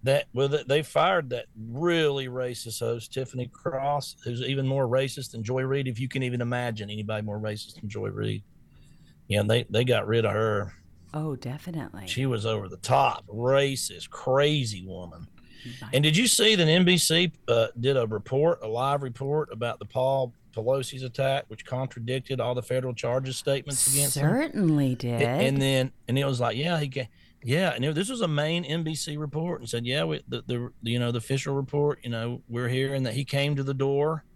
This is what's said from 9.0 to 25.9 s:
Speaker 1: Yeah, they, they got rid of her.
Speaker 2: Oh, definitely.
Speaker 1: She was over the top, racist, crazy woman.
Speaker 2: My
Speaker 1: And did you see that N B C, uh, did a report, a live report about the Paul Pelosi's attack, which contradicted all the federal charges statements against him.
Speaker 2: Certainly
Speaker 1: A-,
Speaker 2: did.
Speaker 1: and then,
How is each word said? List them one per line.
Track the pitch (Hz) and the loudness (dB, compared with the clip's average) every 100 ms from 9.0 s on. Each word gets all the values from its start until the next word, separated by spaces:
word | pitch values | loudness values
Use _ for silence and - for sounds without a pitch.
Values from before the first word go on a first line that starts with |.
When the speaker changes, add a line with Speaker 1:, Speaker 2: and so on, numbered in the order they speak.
| - - - | -20 -20 -2
Speaker 1:
Yeah, | 101 | 0
they, | 104 117 120 | 4 2 2
they | 107 | 0
got | 123 117 101 | 4 2 4
rid | 113 | 2
of | 110 | 2
her. | 101 110 104 101 - - - - | 2 2 0 -2 -10 -20 -20 -10
Speaker 2:
Oh, | 156 156 131 | -6 -4 -6
definitely. | - 143 - 165 - - 95 | -6 -8 -8 -8 -8 -10 -6
Speaker 1:
She | 120 135 | -2 0
was | 120 | 0
over | 107 107 98 | 0 -2 -4
the | 95 | -10
top, | - 131 135 - - | 2 6 6 2 -8
racist, | 107 120 135 139 131 - 90 - | -2 4 4 4 0 -6 -8 -14
crazy | - - 131 147 151 123 101 | -8 2 4 6 4 0 -4
woman. | 92 90 87 80 - - - - - 123 | -10 -10 -12 -14 -18 -20 -20 -18 -16 -14
Speaker 2:
My | - | -2
Speaker 1:
And | - | 2
did | 151 156 | 4 4
you | 247 | 4
see | - 214 214 | 4 4 6
that | 160 | 6
N | 165 | 6
B | 180 180 | 6 6
C, | - 160 180 - - | 4 2 2 -2 0
uh, | 117 113 - | 2 2 0
did | 123 135 | 0 2
a | 113 | 0
report, | 107 98 135 156 170 | -2 -2 2 2 2
a | 113 | -2
live | 113 131 143 | -2 0 0
report | 135 117 139 147 151 | -4 -6 -4 -2 -2
about | 110 117 - | -4 -6 -6
the | |
Paul | 101 131 131 135 127 - - | -6 -2 0 2 -2 -6 -14
Pelosi's | - 110 135 127 131 | -6 0 0 0 -8
attack, | 131 117 135 135 - | -10 -2 0 0 -4
which | 107 | -14
contradicted | - 127 131 - 117 131 - 131 | -6 -4 -4 -6 -4 -4 -4 -2
all | 117 | -2
the | 123 | -2
federal | 117 127 127 | -2 -2 -2
charges | 120 - 127 131 127 | -4 -2 -2 -2 -4
statements | - 139 139 135 - | -2 -2 -2 0 2
against | 135 143 139 | 2 2 2
him. | 147 | 2
Speaker 2:
Certainly | 226 302 - 180 151 139 | 4 0 2 4 4 4
Speaker 1:
A-, | 127 | 2
Speaker 2:
did. | 123 120 | -2 2
Speaker 1:
and | 117 135 135 139 | 2 4 2 4
then, | 135 135 131 | 4 4 2